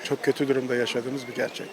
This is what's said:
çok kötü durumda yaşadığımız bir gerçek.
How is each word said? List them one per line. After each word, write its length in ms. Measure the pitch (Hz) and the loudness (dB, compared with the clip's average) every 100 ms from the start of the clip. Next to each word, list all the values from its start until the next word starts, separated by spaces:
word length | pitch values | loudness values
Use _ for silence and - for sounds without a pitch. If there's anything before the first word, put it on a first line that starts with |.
çok 200 | - 143 | -2 2
kötü 240 | - - 139 | 2 2 2
durumda 280 | 131 127 | 2 2
yaşadığımız 520 | 123 113 123 123 135 123 | 2 2 0 -2 -4 -4
bir 80 | |
gerçek. 320 | 120 117 - - | -4 -4 -4 -10